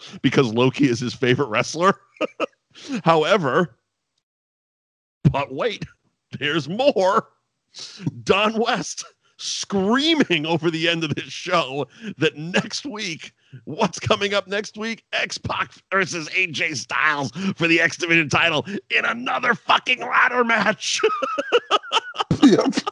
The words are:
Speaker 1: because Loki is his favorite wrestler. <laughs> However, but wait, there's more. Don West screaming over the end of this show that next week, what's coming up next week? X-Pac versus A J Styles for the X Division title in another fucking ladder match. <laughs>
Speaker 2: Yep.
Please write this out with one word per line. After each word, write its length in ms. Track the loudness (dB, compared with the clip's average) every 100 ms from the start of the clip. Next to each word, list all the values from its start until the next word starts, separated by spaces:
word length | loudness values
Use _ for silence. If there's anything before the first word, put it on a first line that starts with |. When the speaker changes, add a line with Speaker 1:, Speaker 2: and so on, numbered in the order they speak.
| -10 -2
Speaker 1:
because 320 | 2 4 4
Loki 360 | 4 2 4 2
is 100 | 2
his 140 | -4
favorite 340 | 0 2 2 2
wrestler. 520 | 0 -2 0 2 2 _ -8 -8 -6 -8
<laughs> 540 | _ _ -18 -8 -2
However, 720 | 4 4 4 2 2 2 0 _ _ _ _ _ _ _ _ _ _ _ _ _ _ _ 2
but 220 | 2 -2
wait, 320 | -4 -4 -4 -12 _ _ _ _ -6
there's 280 | -2 -2 -2
more. 640 | 0 2 2 2 2 -2 _ _ _ _ -20 -18 -10 -8 -2
Don 360 | 0 2 2 0
West 460 | 0 -2 -4 -10 -16 _ _ -14
screaming 1040 | -10 -8 -4 -2 2 2 2 2 2 0 0
over 260 | -2 0
the 160 | 0 0
end 140 | 0
of 100 | -2 -4
this 160 | -8
show 560 | -10 0 0 0 -4 -8 -10 -14 -2
that 200 | -2 -2
next 480 | -2 -2 -2 -6 -8
week, 480 | -8 -8 -10 -14 _ _ -18 -10
what's 340 | -2 -2 -2
coming 340 | -2 0 0
up 140 | -2 -2
next 300 | -4 -6 -6
week? 260 | -8 -8 _
X-Pac 580 | -6 -4 -6 -6 -6 -6 -10 -4
versus 380 | -2 -2 -4 -6 -2
A 120 | -2
J 260 | -2 -4
Styles 580 | -4 -4 0 2 2 -2 -4 -6 -2
for 120 | 2
the 120 | 2
X 160 | 2 0
Division 320 | 0 2 2
title 360 | 0 2 0 -2 -8 -4
in 160 | -2 -2
another 480 | -4 -4 -2 0
fucking 460 | 0 0 0 0 -4
ladder 440 | 0 2 2 2
match. 580 | 2 2 2 -2 -4 0 0
<laughs> 60 | 0 -4 -6 0 0 2 -2 0 -4 -4 -6 -4 4
Speaker 2:
Yep. 340 | 6 6 2 -2 -6